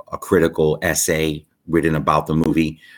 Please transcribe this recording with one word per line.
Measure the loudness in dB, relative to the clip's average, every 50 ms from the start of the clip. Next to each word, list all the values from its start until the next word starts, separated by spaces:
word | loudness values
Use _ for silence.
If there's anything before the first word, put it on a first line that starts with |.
| -16 -12 -12
a |
critical | -10 -4 2 2 4 4 2 2 0 0 0 0 0
essay | -2 -2 -2 -2 -2 -2 0 0 0 -2 -4 -6 -10 _ _ _ _
written | -2 0 0 2 2 0
about | 0 0 0 0 0 0 0
the | 0
movie, | 0 2 2 2 0 0 -2 -2 -10 -18 -20 -20